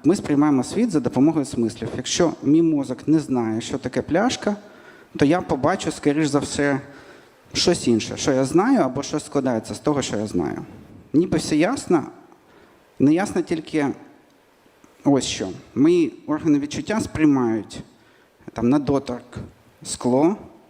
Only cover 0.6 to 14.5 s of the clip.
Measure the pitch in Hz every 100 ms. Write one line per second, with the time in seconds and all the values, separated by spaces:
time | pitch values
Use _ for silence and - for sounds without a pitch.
0.6 | 123 185 233 156 123 123 147 160 131 -
1.6 | 113 - 110 - 123 - 170 - 135 156
2.6 | 165 147 131 127 - 156 131 127 110 110
3.6 | 117 139 127 131 - 160 240 - - 208
4.6 | - - - - - - 143 180 175 151
5.6 | 143 190 165 - 147 143 151 143 135 -
6.6 | 143 139 - - - - - _ _ -
7.6 | - 170 135 113 - - - 131 131 160
8.6 | 226 269 135 123 139 156 - 143 131 113
9.6 | - 104 - 143 - 110 107 87 78 -
10.6 | - - - - - 143 185 - - 156
11.6 | 180 277 - 170 - - - _ _ _
12.6 | _ _ _ _ 135 170 196 180 156 165
13.6 | 156 156 143 - - - _ _ _